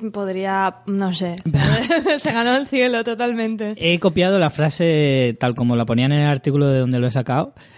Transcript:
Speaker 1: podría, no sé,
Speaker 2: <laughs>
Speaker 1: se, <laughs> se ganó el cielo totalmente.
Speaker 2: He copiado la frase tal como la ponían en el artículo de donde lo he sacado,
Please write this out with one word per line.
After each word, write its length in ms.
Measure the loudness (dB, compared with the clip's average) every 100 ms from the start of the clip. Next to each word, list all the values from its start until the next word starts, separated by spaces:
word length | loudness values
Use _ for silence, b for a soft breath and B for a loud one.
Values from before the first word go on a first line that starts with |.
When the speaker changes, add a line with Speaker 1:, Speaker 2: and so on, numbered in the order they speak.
| -10
Speaker 1:
podría, 640 | -6 -6 -4 -2 -2 -2 -4 -6
no 260 | -2 -2
sé, 240 | -2 -4 -4
Speaker 2:
<laughs> 40 |
Speaker 1:
se, 760 | -2 0 2 2 2 0 2 0
<laughs> 0 |
se 120 | 0
ganó 240 | 0 2 0
el 100 | 0
cielo 360 | 0 2 0
totalmente. 720 | -2 -2 -2 -2 -4 -4 -6 -2
Speaker 2:
He 220 | 0 2
copiado 400 | 2 2 2 2
la 120 | 0
frase 840 | 0 -2 0 2 2 2 2 2 0
tal 140 | -2 0
como 180 | 0 0
la 80 |
ponían 280 | 0 0 2
en 80 | 2
el 80 | 2
artículo 400 | 0 0 0 2
de 100 | 2
donde 200 | 0 0
lo 60 | 0
he 20 |
sacado, 420 | -2 -2 -2 -2 -8 B